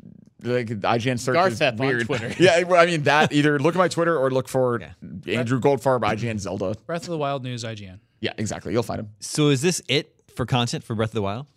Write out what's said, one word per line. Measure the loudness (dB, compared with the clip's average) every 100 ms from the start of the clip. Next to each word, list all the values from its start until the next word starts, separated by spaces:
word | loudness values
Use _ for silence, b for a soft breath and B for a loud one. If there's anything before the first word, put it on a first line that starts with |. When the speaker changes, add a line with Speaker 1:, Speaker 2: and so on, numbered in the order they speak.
| -20 -20 -20 _
Speaker 1:
like, | -2 -2 -2 -2
I | 0 0
G | 0
N | -2
search | 0 2
Speaker 2:
Garthep | 2
Speaker 1:
is | 2
Speaker 2:
on | 0 0
Speaker 1:
weird. | 0 0 -2
Speaker 2:
Twitter. | -4 -4 4
Speaker 1:
<laughs> |
Yeah, | 4 6
well, | 4 4
I | 4
mean, | 4
that, | 2 4 4
either | 4 4 4
look | 2 2
at |
my | 0
Twitter | 2 0 2
or | 2
look | 0 0
for | 0 0 0 -6 -16 -16 -10 -4
Speaker 3:
Yeah. | -2
Speaker 1:
Andrew | 0 2
Goldfarb, | 2 2 2 2 0
I | -2
G | -4
N | -6
Zelda. | -6 -4 -4 -6 -8
Speaker 4:
Breath | -10
of | -8
the | -6
Wild | -4 -6
news, | -8 -8 -10
I | -12
G | -16
N. | -20 _ _
Speaker 1:
Yeah, | -8 -6
exactly. | -8 -6 -4
You'll | -4
find | -2 -6
him. | -10 -14
Speaker 3:
So | -8 0 2
is | 2
this | 0 -2 -2
it | -4 -4 _ _ -8
for | -2
content | 0 0 -4
for | -6 -4
Breath | -2
of | -2
the |
Wild? | -4 -4 -10